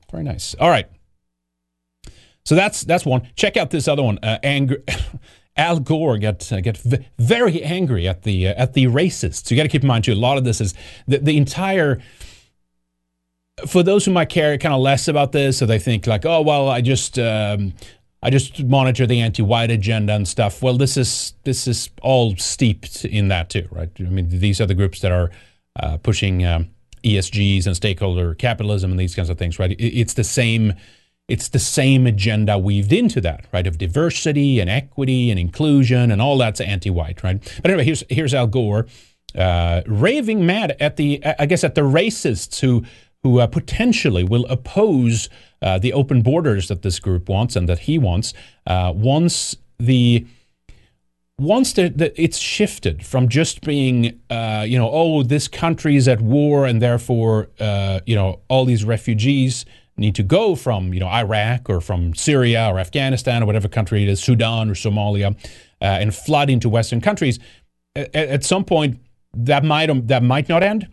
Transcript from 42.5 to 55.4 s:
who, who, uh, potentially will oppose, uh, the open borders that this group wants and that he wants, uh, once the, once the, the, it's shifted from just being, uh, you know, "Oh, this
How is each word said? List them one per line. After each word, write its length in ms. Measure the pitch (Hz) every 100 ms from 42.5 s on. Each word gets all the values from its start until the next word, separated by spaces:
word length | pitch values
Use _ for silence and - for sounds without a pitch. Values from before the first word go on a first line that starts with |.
| -
who, 240 | 131 120 120 - _ _
who, 160 | 135 123
uh, 80 | 117
potentially 800 | 160 - - 240 220 - 90
will 220 | 90 120 120
oppose, 800 | 123 - 190 214 143 117 113 - - - _
uh, 160 | 95 92
the 140 | 120
open 300 | 139 131 131
borders 440 | 113 160 156 101 90
that 140 | 92
this 160 | 98 -
group 300 | - 90 -
wants 260 | 98 120
and 140 | 98 87
that 120 | 87
he 180 | - 160
wants, 360 | 107 90 - - - _ -
uh, 260 | 92 90 90
once 580 | 117 147 170 - - - - -
the, 480 | 120 127 120 117 120 - _ _ - - _ _ _ _ _ -
once 340 | 147 233 262
the, 140 | - 175
the, 320 | 131 160 -
it's 180 | 160 -
shifted 680 | - - 208 - 95 71 -
from 220 | 131 123
just 320 | 135 165 -
being, 600 | 151 143 131 123 117 - -
uh, 360 | 117 113 107 107
you 100 | 127
know, 140 | 113
"Oh, 320 | 151 165 151
this 240 | 123 147